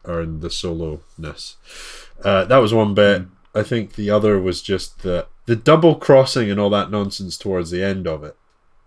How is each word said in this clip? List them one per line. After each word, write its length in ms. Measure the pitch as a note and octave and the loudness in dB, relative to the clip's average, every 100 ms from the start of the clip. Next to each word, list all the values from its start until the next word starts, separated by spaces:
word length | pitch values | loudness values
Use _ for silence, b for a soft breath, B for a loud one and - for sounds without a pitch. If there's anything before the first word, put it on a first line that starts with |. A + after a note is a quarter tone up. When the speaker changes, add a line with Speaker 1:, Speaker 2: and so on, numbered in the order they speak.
| - | -8
Speaker 1:
earn 360 | E2+ E2 D#2+ | -6 -6 -8
the 80 | E2 | -8
Solo-ness. 1040 | - F2+ E2 D#2+ D#2 - - D2+ - - - B B B B B - | -8 -6 -6 -6 -10 -14 -14 -14 -14 -18 -20 B B B B B -6
Uh, 200 | G2+ F#2+ F#2 | 0 2 4
that 120 | C3 | 4
was 160 | G#2+ | 4
one 200 | A2+ G#2 | 2 2
bit. 280 | G2+ G2+ F#2+ | 4 4 4
Speaker 2:
Mm. 60 | F#2 _ _ G#2+ | -2 _ _ -4
Speaker 1:
I 80 | |
think 320 | G#2 A#2 G2 - | -2 -4 -4 -6
the 140 | G2+ | 0
other 280 | G#2 G#2+ G2 | 2 2 2
was 220 | F#2 E2+ | 0 -4
just 400 | - F#2+ - - | -4 -6 -6 -10
that 240 | F#2 F2 - - - | -6 -6 -6 -12 -4
the 100 | A2+ | 0
double 400 | - D#3+ E3 D#3 | 4 6 6 4
crossing 540 | - C3+ C3 C3+ G#2 | 6 6 6 0 -2
and 80 | G2+ | 0
all 100 | G2+ | 0
that 220 | G2+ G2+ | 0 0
nonsense 460 | G#2 G2 - F#2+ - | -4 -4 -8 -12 -10
towards 340 | G2+ F#2 E2 | -6 -4 -4
the 120 | F2 | -4
end 240 | G2 F#2+ E2+ | -4 -4 -6
of 160 | D#2 | -8
it 120 | D2+ - _ _ _ _ | -10 -20 _ _ _ _